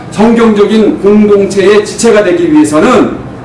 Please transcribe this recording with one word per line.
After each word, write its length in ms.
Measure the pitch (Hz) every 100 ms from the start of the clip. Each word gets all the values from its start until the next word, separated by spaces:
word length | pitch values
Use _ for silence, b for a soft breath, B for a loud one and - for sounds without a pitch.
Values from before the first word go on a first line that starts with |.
| -
성경적인 920 | 147 233 226 226 202 202 220 202 -
공동체의 840 | 196 214 208 202 190 196 185 208
지체가 400 | - - 226 208
되기 260 | 180 170 165
위해서는 680 | 151 - 151 247 214 135 - - -